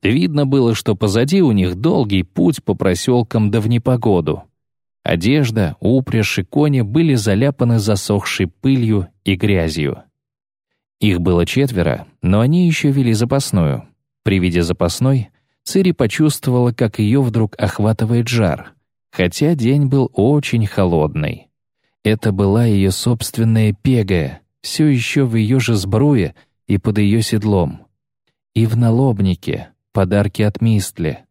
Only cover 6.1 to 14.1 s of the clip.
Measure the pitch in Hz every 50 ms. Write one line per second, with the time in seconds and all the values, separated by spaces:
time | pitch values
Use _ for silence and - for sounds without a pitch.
6.1 | - 117 104 - - - 92 - - 143 147 151 143 131 117 98 107 151 170 160
7.1 | 135 120 98 107 98 98 127 143 139 _ 123 120 117 117 101 107 110 95 - -
8.1 | 104 101 - - - - 98 85 - _ - 135 135 131 120 110 110 104 92 -
9.1 | _ _ _ - 98 90 - 107 101 90 82 80 78 82 76 69 - - - _
10.1 | _ _ _ _ _ _ _ _ _ _ _ _ _ _ _ _ _ _ - 107
11.1 | 95 87 87 90 87 87 85 - - 131 139 139 120 95 85 76 62 - - -
12.1 | _ _ - 90 95 107 117 131 156 175 180 170 156 - - 147 135 139 131 120
13.1 | 110 104 120 120 135 139 135 - - 98 82 76 67 60 - - _ _ _ _